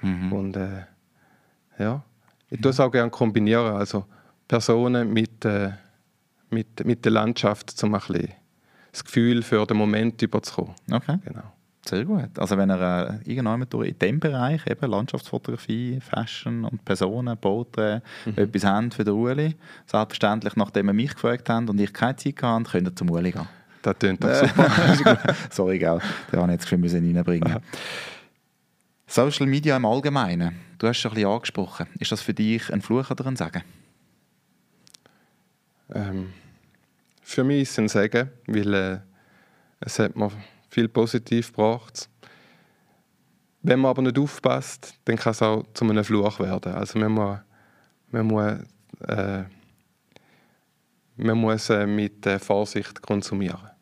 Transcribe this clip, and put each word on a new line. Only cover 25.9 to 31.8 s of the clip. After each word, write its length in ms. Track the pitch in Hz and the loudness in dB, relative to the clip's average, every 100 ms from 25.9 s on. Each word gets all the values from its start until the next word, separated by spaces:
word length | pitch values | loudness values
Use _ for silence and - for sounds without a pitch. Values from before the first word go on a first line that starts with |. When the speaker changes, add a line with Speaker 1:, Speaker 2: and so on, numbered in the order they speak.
| 82 98 87 - | 2 -2 -8 -4
Speaker 1:
da 100 | 87 | 0
habe 100 | 87 | 2
ich 80 | 87 | 0
jetzt 80 | - | 0
schon 160 | 90 87 | 2 2
reinbringen. 680 | 87 85 87 87 87 80 | 2 2 2 2 0 0
Speaker 2:
Aha. 100 | - - - - - - - - _ _ _ _ _ _ _ - | -2 -6 -12 -10 -12 -12 -16 -20 _ _ _ _ _ _ _ -4
Speaker 1:
Social 380 | - 131 147 139 | 2 2 2 0
Media 260 | 139 151 131 | 2 2 2
im 80 | 117 | 2
Allgemeinen, 720 | 123 143 143 107 87 87 85 - - | 0 0 0 0 0 -2 -4 -14 -4
du 80 | 113 | -2
hast 120 | 120 | 0
es 40 | |
schon 80 | 117 | -2
ein 20 | 110 | 0
bisschen 140 | 101 | 0
angesprochen. 560 | 107 - - 92 - | 0 -2 -6 -6 -6